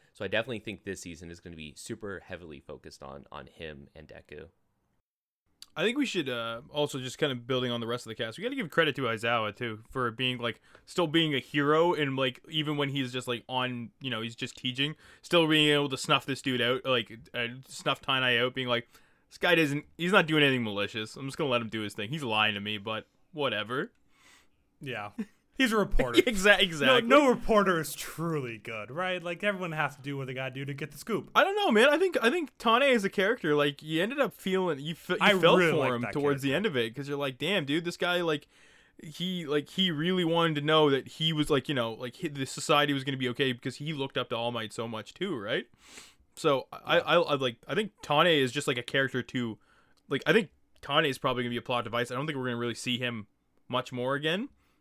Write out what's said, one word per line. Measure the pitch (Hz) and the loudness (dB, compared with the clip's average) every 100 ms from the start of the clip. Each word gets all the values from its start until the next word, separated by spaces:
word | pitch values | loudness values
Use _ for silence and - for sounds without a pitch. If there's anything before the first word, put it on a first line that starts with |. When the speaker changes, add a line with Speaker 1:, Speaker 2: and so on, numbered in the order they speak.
| _ | _
Speaker 1:
So | _ | _
I | 98 | -2
definitely | 107 117 113 | -2 -2 -8
think | - 95 | -8 -12
this | - 92 | -8 -10
season | 90 80 85 | -10 -14 -14
is | 85 | -16
gonna | 90 82 | -16 -14
be | 78 67 | -16 -16
super | - 110 104 92 | -14 -10 -10 -12
heavily | - 90 87 71 | -12 -16 -14 -18
focused | - 71 78 - | -16 -18 -18 -18
on, | 69 69 69 | -18 -18 -16
on | 76 71 | -16 -16
him | _ 80 71 69 | _ -14 -14 -20
and | 76 76 | -20 -20
Deku. | - _ 73 78 _ _ _ _ _ _ _ _ _ _ _ - | -20 _ -18 -18 _ _ _ _ _ _ _ _ _ _ _ -18
Speaker 2:
I | - | -4
think | 190 254 | -4 -2
we | |
should, | 254 185 131 | -4 -4 -4
uh, | 123 113 117 143 | -6 -8 -10 -10
also | 151 147 135 | -4 -4 -4
just | 127 - | -10 -4
kind | 151 | -4
of | 123 120 | -4 -4
building | 131 123 | -2 -2
on | 120 | -4
the | 113 | -4
rest | 120 | -6
of | 113 | -8
the | |
cast. | 110 113 113 | -8 -8 -6
We | |
gotta | 226 277 | -8 -6
give | 180 | -4
credit | - 156 139 | 0 0 0
to | |
Aizawa | 127 113 117 117 107 101 | -2 -2 0 0 -2 -6
too | 120 107 113 | -8 -8 -10
for | 135 120 | -4 -4
being, | 113 127 123 | -2 -4 -2
like, | 117 110 _ - | -6 -8 _ -20
still | - - 165 | -8 -2 2
being | 160 160 | 2 2
a | 139 | 0
hero, | - 147 143 156 175 | -2 0 4 4 4
and, | 147 143 | 2 0
like, | 135 131 127 - | 0 -2 -4 -8
even | 160 147 147 | -4 -2 -2
when | 139 | -2
he's | 139 127 | -2 -4
just, | 127 127 | -6 -6
like, | 120 - | -6 -4
on, | 127 127 123 117 _ | -4 -2 -6 -10 _
you | 135 | -6
know, | 113 | -6
he's | 113 117 | -6 -6
just | 127 - | -10 -6
teaching, | 127 123 143 156 - - | -6 -2 -4 -4 -18 -20
still | - 170 160 | 2 4 6
being | 156 151 | 4 6
able | 147 143 | 4 2
to | 131 | -4
snuff | - 143 - | 0 0 0
this | 131 | -6
dude | 139 127 | -2 0
out, | 120 131 | 0 0
like, | 135 123 110 113 135 | 0 -2 -2 -12 -12
uh, | 123 117 127 - | -6 -6 -8 -16
snuff | - 151 135 | -8 -4 -4
Taitai | - 131 127 120 | -2 0 2 2
out, | 127 | 2
being | 127 123 | -2 -2
like, | 120 - - _ _ _ | -2 -2 -20 _ _ _
"This | - | -4
guy | 180 | 2
doesn't, | 170 156 147 - - | 4 4 0 -6 -6
he's | 170 | 2
not | 196 160 | 2 4
doing | 156 | 4
anything | 143 127 | 4 2
malicious. | 110 101 101 117 110 - | -2 -2 -4 -4 -8 -10
I'm | 135 | -12
just | - | -6
gonna | 151 | -2
let | 120 | -2
him | 113 | -2
do | 110 | -6
his | 107 | -6
thing. | - 104 | -6 -8
He's | 160 | -6
lying | 131 107 107 | -2 2 2
to | 101 | 0
me, | 101 107 | -6 -6
but | 101 110 - _ _ | -6 -8 -10 _ _
whatever." | 156 139 107 107 127 208 _ _ _ _ - _ _ _ _ | -4 -4 -2 -4 -4 -6 _ _ _ _ -20 _ _ _ _
Speaker 3:
Yeah. | 139 113 104 - | -12 -10 -10 -10
<laughs> | 214 _ _ - | -12 _ _ 0
He's | 262 | 2
a | 220 | 2
reporter. | 196 - 127 117 | 2 4 6 4
Speaker 2:
<laughs> | |
Exa-, | - 208 196 196 | 4 4 6 6
exactly. | 196 160 269 247 233 | 4 2 4 4 8
Speaker 3:
No, | 277 | 6
no | 277 | 8
reporter | 233 - 214 190 170 | 4 4 4 6 2
is | 156 | 0
truly | - - - 170 156 123 113 | -8 -10 -6 -4 -4 -4 -10
good, | 110 113 104 | -10 -10 -8
right? | 127 185 180 | -6 -4 -4
Like, | 175 175 | -6 -4
everyone | 202 196 180 | -2 -2 -4
has | 156 143 - | -2 -2 -2
to | |
do | 135 139 | -8 -6
what | 131 | -6
they | |
gotta | 131 131 | -6 -6
do | 131 | -6
to | 139 | -8
get | 139 151 | -8 -10
the | - | -12
scoop. | - 196 - | -4 -4 2
Speaker 2:
I | 220 | 4
don't | 320 403 | 4 4
know, | 392 | 4
man. | 214 262 | 6 6
I | 294 | 6
think, | 381 262 | 2 2
I | 226 | 2
think | 349 302 _ | 0 -4 _
Tane | 240 233 | 2 4
as | 277 247 | 6 4
a | 196 | 2
character, | - 196 220 170 | 0 0 0 2
like, | 147 143 143 | 2 2 0
you | 151 160 | -4 -2
ended | 196 285 | 0 0
up | 233 | -2
feeling, | - 190 185 185 139 | -2 -2 0 0 -2
you | 147 | -6
fe-, | 165 - | -10 -4
you | 185 | 2
Speaker 3:
I | 180 196 | 4 6
Speaker 2:
felt | 170 170 | 8 8
Speaker 3:
really | 175 | 6
Speaker 2:
for | 151 | 4
Speaker 3:
like | 131 | 2
Speaker 2:
him | 120 | 0
Speaker 3:
that | 117 | -2
Speaker 2:
towards | 143 143 139 | 0 0 0
the | 135 | 0
Speaker 3:
character. | 143 | 0
Speaker 2:
end | 208 | 0
of | 135 | 0
it, | 113 | -2
'cause | 113 139 | -4 -8
you're | 143 | -4
like, | 139 131 | -6 -4
"Damn, | 156 214 | -2 -2
dude, | 139 151 | 0 -2
this | 170 170 | -2 -4
guy, | 180 175 | 0 0
like, | 170 151 - _ - _ _ _ | 0 -2 -4 _ -20 _ _ _
he, | 165 - 180 180 156 | -16 -8 -6 -6 -2
like, | 147 - | -2 -2
he | - 190 | 0 0
really | 147 165 185 | 2 0 2
wanted | 165 170 165 147 | 2 2 2 2
to | |
know | 143 156 151 | 4 6 6
that | 135 - | 4 -2
he | - 160 | -4 -2
was, | 156 147 | 0 2
like, | 147 - | 2 2
you | |
know, | 139 117 | -2 -2
like, | 110 127 - | -6 -10 -8
hi-, | 170 | -8
the | 143 135 | -6 -8
society | - - 147 147 | -6 2 2 4
was | 139 | 0
gonna | 131 131 | -2 -4
be | 127 | -4
okay," | 120 135 | 0 -2
because | 120 135 123 | -2 -8 -8
he | 147 | -8
looked | 151 135 - | -6 -4 -4
up | 123 | -4
to | 113 | -4
All | 117 | -4
Might | 120 110 | -4 -8
so | - 117 | -8 -6
much | 110 104 | -8 -12
too, | - 196 143 | -8 -6 -4
right? | 101 147 - _ - - - _ _ - | -4 -4 -6 _ -20 -20 -20 _ _ -2
So | 160 135 - | 2 2 -2
I, | - - 165 | -14 2 2
Speaker 3:
Yeah. | |
Speaker 2:
I, | - 165 | 4 2
I, | 165 | 4
like, | 143 131 113 - | 0 -2 -4 -6
I | |
think | 147 214 _ | -4 -4 _
Tane | - 147 175 | 0 4 6
is | 156 131 | 4 2
just, | 143 - | 0 -2
like, | 123 | -4
a | |
character | - 143 135 127 | -2 0 0 -2
to, | 120 131 117 104 _ _ _ _ _ | -6 -6 -6 -8 _ _ _ _ _
like, | 139 151 | -4 2
I | |
think | 196 190 _ _ _ | 2 2 _ _ _
Tane | - 143 | -2 0
is | 156 131 | 2 0
probably | 139 123 | -2 -2
gonna | 120 | -2
be | 120 | -4
a | |
plot | 117 123 | -2 -4
device. | 113 117 120 | -2 -2 -2
I | |
don't | 123 156 | -4 -4
think | 139 | -4
we're | 127 | -4
gonna | 120 | -4
really | 120 | -4
see | 113 - 120 | -4 -4 -2
him | 123 117 101 _ _ _ _ | -4 -6 -12 _ _ _ _
much | 123 127 | -4 -4
more | 127 123 | -6 -4
again. | 139 156 180 269 _ _ _ | -2 -2 -2 -4 _ _ _